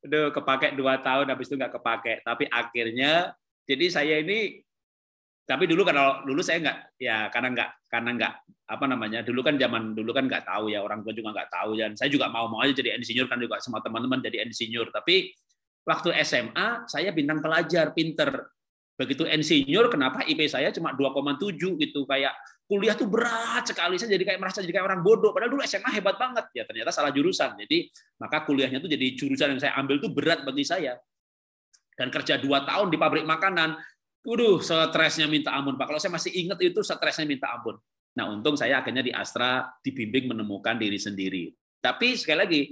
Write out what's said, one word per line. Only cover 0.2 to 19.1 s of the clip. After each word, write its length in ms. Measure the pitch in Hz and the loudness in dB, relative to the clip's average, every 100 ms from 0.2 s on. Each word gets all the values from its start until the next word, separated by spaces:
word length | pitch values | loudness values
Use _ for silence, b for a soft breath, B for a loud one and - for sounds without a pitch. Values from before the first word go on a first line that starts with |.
| 147 | 2
kepake 480 | 147 - 135 147 135 | 0 0 2 2 2
dua 240 | 131 131 | 0 2
tahun, 240 | 131 131 139 | 2 0 0
habis 240 | 131 127 | -2 -4
itu 80 | 139 | -4
nggak 160 | 123 - | -4 -4
kepake. 480 | 120 113 117 113 | -2 -2 -2 -4
Tapi 240 | - 120 143 | -4 -2 0
akhirnya, 880 | 117 117 123 113 117 139 165 175 - _ _ - | 0 0 -2 -2 0 4 4 2 -8 _ _ -2
jadi 180 | 135 175 | 2 2
saya 320 | 165 147 156 | 2 2 2
ini, 400 | 156 214 196 - _ _ _ _ _ _ _ _ | 0 -2 -2 -6 _ _ _ _ _ _ _ _
tapi 240 | - 139 180 | -4 0 4
dulu, 160 | 165 | 4
karena 400 | 185 143 135 135 | 4 6 4 2
dulu 160 | 135 139 | -2 -2
saya 240 | 180 165 | 0 0
nggak, 160 | 147 - - _ | 0 -4 -12 _
ya, 240 | 123 110 104 | -2 0 0
karena 220 | 120 127 | -2 -2
nggak, 180 | 123 110 - _ | -2 -4 -8 _
karena 180 | 117 120 120 | -4 -2 -2
nggak, 180 | 110 - _ _ - | -2 -4 _ _ -12
apa 140 | 107 139 | -4 -2
namanya, 320 | 123 107 113 | -2 -2 -4
dulu 240 | 117 127 | -2 0
kan, 160 | 135 143 | 2 2
zaman 320 | 123 117 110 | 2 0 -4
dulu 240 | 110 110 135 | -4 -2 0
kan 140 | 131 | 0
nggak 160 | 92 - | -2 -4
tahu 240 | 98 107 | -4 -2
ya, 80 | 104 | -4
orang 240 | 101 104 | -4 -6
tua 80 | 107 | -6
juga 240 | 110 110 98 | -8 -8 -8
nggak 160 | - | -8
tahu 240 | 90 107 110 | -6 -4 -2
ya. 160 | 107 107 | -4 -2
Saya 80 | 139 | 0
juga 240 | 139 113 | 2 0
mau-mau 320 | 117 117 110 | -2 -4 0
aja 80 | 135 | 0
jadi 240 | 135 117 110 | 0 -2 -4
insinyur, 320 | 113 117 123 | -4 -2 -2
kan 160 | 123 | -2
juga 160 | 117 107 | -4 -6
semua 240 | - 110 | -6 -8
teman-teman 400 | - 113 123 131 | -6 -4 -2 -2
jadi 240 | 117 107 113 | -2 -6 -6
insinyur. 480 | 110 113 117 110 127 | -6 -6 -4 -4 -4
Tapi 400 | - 185 185 - _ _ _ _ | 2 2 2 -12 _ _ _ _
waktu 320 | - 156 170 160 | -2 0 0 0
S 160 | 147 131 | 2 0
M 160 | 113 147 | 0 -2
A, 320 | 208 240 - | -2 -4 -6
saya 240 | 151 185 | -4 -2
bintang 320 | 160 143 156 | 0 0 0
pelajar, 480 | 156 160 156 175 151 | 2 0 2 2 2
pinter. 640 | - 160 151 143 139 - _ _ _ _ _ | 0 -2 0 0 0 -10 _ _ _ _ _
Begitu 240 | 127 | -4